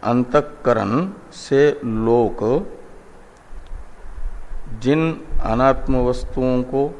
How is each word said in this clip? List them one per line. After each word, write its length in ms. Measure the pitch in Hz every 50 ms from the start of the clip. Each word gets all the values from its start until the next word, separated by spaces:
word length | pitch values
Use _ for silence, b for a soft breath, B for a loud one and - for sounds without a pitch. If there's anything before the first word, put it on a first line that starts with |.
अंतःकरण 880 | - 107 120 123 123 123 - 147 147 - - - - 127 120 110 101 98 110 143 180 196 196 - - - -
से 340 | - - - 139 135 143 147 143 - -
लोक 540 | 120 110 110 113 113 117 120 117 101 - - 101 110 127 165 208 - - - - - - - - - - - - - - - - - - - - - - - - - - - - - - - - - - - - - - - - - 113 110
जिन 280 | 117 127 143 156 160 165 160 - - - - -
अनात्म 640 | - 117 110 120 131 135 135 - - - 135 127 123
वस्तुओं 560 | 123 123 - - - - 135 127 127 127 127 127
को 180 | 127 - 135 139 151 165 -